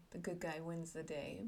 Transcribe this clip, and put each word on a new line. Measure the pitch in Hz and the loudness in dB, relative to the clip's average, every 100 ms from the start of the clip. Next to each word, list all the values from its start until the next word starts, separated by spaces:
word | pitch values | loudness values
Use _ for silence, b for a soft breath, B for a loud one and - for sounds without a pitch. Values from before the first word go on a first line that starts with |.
| - | -8
the | - | -2
good | 175 175 | 0 2
guy | 170 156 | 2 2
wins | 165 170 165 | 0 0 0
the | 156 | -2
day, | 160 151 143 - | 0 0 0 0